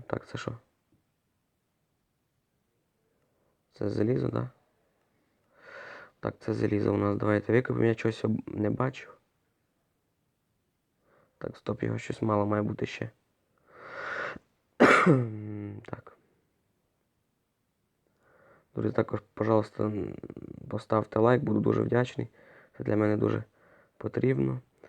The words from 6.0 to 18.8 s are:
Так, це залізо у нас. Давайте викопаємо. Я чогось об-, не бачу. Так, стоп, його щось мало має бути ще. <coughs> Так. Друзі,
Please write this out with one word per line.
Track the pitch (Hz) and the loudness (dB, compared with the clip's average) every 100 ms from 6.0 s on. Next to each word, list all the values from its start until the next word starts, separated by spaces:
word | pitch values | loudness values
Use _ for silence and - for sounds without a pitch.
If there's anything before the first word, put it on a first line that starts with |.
| - _ | -20 _
Так, | 110 - | -6 -6
це | - | -4
залізо | 110 107 104 107 | 0 0 2 2
у | 101 | 2
нас. | 101 101 | 2 2
Давайте | 107 104 - | 2 2 4
викопаємо. | 113 127 120 113 | 2 2 2 2
Я | |
чогось | 113 113 113 | 2 -2 0
об-, | 110 107 - | 0 -2 -2
не | - 104 | -2 -2
бачу. | - 131 - - - _ _ _ _ _ _ _ _ _ _ _ _ _ _ _ _ _ _ _ _ _ - | 0 -2 -4 -18 -20 _ _ _ _ _ _ _ _ _ _ _ _ _ _ _ _ _ _ _ _ _ -12
Так, | - - | -12 -10
стоп, | - 107 | -8 -4
його | 113 113 | -2 -4
щось | - - | -6 -4
мало | 110 104 101 | 0 2 2
має | 104 | 0
бути | 107 - - | 0 -4 -6
ще. | - 113 _ _ _ _ _ _ - - - - - - - _ _ _ - | -6 -10 _ _ _ _ _ _ -20 -18 -12 -10 -8 -8 -10 _ _ _ 0
<coughs> | - - 185 131 117 107 107 104 104 101 - | 4 6 6 4 2 -6 -8 -8 -10 -12 -14
Так. | - - - _ _ _ _ _ _ _ _ _ _ _ _ _ _ _ _ _ _ _ _ _ _ _ _ _ | -16 -18 -20 _ _ _ _ _ _ _ _ _ _ _ _ _ _ _ _ _ _ _ _ _ _ _ _ _
Друзі, | 113 | -4